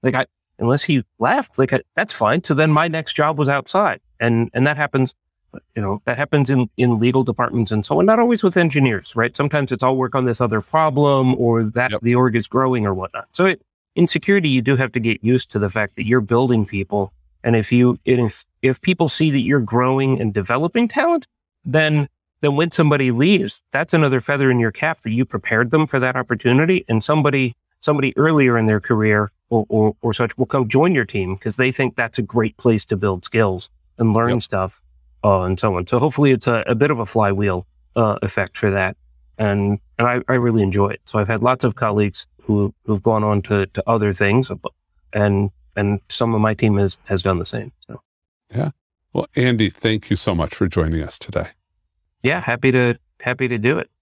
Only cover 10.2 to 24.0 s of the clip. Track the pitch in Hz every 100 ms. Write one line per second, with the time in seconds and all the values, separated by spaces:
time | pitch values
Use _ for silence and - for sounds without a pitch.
10.2 | 127 117 123 107 - 160 156 135 143 139
11.2 | 131 123 120 117 110 117 123 104 113 120
12.2 | 127 113 107 123 131 127 104 95 92 110
13.2 | - - 185 180 _ _ _ - 170 170
14.2 | - 202 156 131 117 135 131 127 113 110
15.2 | 110 123 - 107 101 104 104 - 113 123
16.2 | 104 117 131 120 101 98 95 104 98 _
17.2 | _ _ 120 117 104 120 123 123 - 127
18.2 | 117 - - _ 135 131 - 180 160 -
19.2 | 160 139 110 139 107 113 127 135 135 131
20.2 | 113 104 92 120 165 240 240 - 330 339
21.2 | - _ _ _ - 147 156 151 143 _
22.2 | _ _ 147 143 165 - 160 147 131 117
23.2 | 151 196 196 - _ 135 160 170